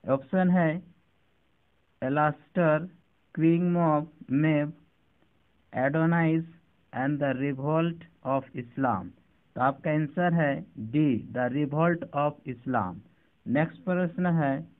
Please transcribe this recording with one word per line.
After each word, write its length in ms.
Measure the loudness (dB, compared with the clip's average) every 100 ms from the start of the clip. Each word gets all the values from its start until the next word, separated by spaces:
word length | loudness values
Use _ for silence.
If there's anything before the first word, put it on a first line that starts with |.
| -2
ऑप्शन 420 | -2 0 0 2
है 320 | 4 2 -2 -8 -20 _ _ _ _ _ _ _ _ _ _
एलास्टर, 840 | -2 2 2 0 -6 0 2 2 -2 -14 _ _ _
क्विंग 380 | 0 2 4 2
मॉब, 400 | 2 4 2 -2 -14 -2
मेब, 420 | 0 2 2 0 -8 _ _ _ _ _ _ _ _ _
एडोनाइज 800 | -2 0 2 2 4 2 2 -2 -14 _ _ _ -4
and 220 | -2 0
the 180 | -2 -2
revolt 600 | -4 -4 -2 0 0 -4 -14 _ -2
of 160 | -2 -4 -12
Islam। 500 | -10 -2 0 0 -6 -16 _ _ _
तो 60 | -2
आपका 300 | -2 0 -2
आंसर 440 | -2 -2 -2 0
है 320 | 2 0 -2 -8 -12
डी, 540 | -4 0 2 0 -4
the 200 | -4 -2
revolt 560 | -2 -2 0 2 0 -4 -2
of 160 | -2 -4 -12 -10
Islam। 400 | -4 -2 -2 -8 -18 _ _ _ -4
नेक्स्ट 360 | 0 0 -4
प्रश्न 420 | -4 -2 -2 -2 0
है 420 | 0 0 -2 -8